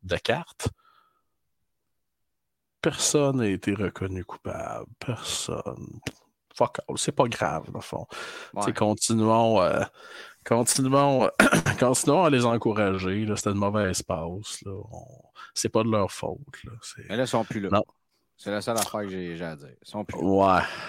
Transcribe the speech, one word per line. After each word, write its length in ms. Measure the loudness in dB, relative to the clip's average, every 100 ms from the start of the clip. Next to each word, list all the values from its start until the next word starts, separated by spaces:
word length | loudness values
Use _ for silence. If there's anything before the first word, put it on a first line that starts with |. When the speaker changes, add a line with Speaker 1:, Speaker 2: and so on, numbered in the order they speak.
Speaker 1:
de 120 | -4 -4
cartes. 540 | 0 -2 -4 -6 -6 -6 _ _ _ _ _ _ _ _ _ _ _ _ _ _ _ _ _ _ _ _
Personne 560 | -2 0 2 2 4 2
n'a 100 | 2
été 260 | 0 0
reconnu 500 | 0 -2 -4 -6 -6
coupable, 640 | -8 -10 -10 -8 -8 -8 -12 -12
personne. 1000 | -8 -6 -6 -6 -6 -6 -6 -10 -12 -12 -12 -14 _ _ _
Fuck 260 | -2 0 -2 -8
all, 100 | -6
c'est 160 | -2
pas 140 | 0 0
grave, 380 | 2 -2 -2 -6
dans 80 | -12
le 40 |
fond. 220 | -8 -10 -10 -12 -12 -14 -10
Speaker 2:
Ouais. 80 | -4
Speaker 1:
Tu 60 | -2
sais, 60 |
continuons... 840 | 2 2 2 0 2 4 4 4 4
Euh, 200 | 4 2 -2 -6 -20 -18 -20 -10 0
continuons, 840 | 2 2 2 4 4 4 4 4 4
<clears throat> 400 | 4 4 2 2
continuons 460 | 2 2 4 4 6
à 40 |
les 160 | 4 4
encourager, 800 | 2 2 2 2 2 0 -2 -2
là, 100 | -2
c'était 140 | -2
une 60 | 0
mauvaise 460 | 0 2 0 -2
passe, 580 | -4 -4 -4 -8 -10 -12
là. 160 | -12 -12 -12
On... 140 | -16 -20 -20 -20 -20 -12 -4
c'est 140 | 0
pas 140 | 0
de 60 | 2
leur 220 | 2 2
faute, 520 | -2 -8 -8 -12 -18 -16
là. 60 | -16
C'est 260 | -16 -16 -8
Speaker 2:
Mais 60 | -4
là, 80 |
ils 40 | 0
sont 160 | 0
plus 160 | -2 -4
là. 100 | 0
Speaker 1:
Non. 120 | 0 0 _ _ _ _ _
Speaker 2:
C'est 140 | -6
la 100 | -6
seule 160 | -2 -2
affaire 240 | -2 -4
que 80 | -6
j'ai, 260 | -6 -8 -8
j'ai 100 | -10
à 100 | -10
dire. 180 | -16 -20
Ils 80 | -12
sont 140 | -10
plus 160 | -8 -2
là. 80 | 2
Speaker 1:
Ouais. 340 | 6 6 6 2 -4